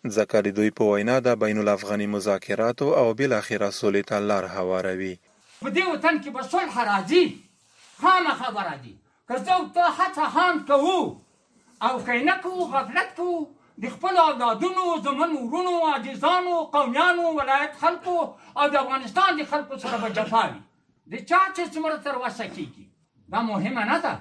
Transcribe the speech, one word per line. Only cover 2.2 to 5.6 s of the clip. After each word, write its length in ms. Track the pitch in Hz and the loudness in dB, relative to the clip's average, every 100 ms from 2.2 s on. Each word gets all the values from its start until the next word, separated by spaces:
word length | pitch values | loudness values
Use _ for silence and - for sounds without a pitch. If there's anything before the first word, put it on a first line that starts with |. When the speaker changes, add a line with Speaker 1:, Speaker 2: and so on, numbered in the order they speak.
| 98 98 - 101 113 120 143 160 | 0 -2 -2 0 0 0 2 4
Speaker 1:
او 60 | 120 110 | 4 2
بالاخره 500 | 139 110 - 104 101 - | 0 0 0 -2 -2 0
سولې 240 | 107 101 98 | 2 2 0
ته 40 | 107 104 | -2 0
لار 140 | 101 92 | 0 -2
هواروي. 600 | 95 92 92 92 92 95 90 _ _ _ - | -4 -2 0 -2 -4 -6 -10 _ _ _ -12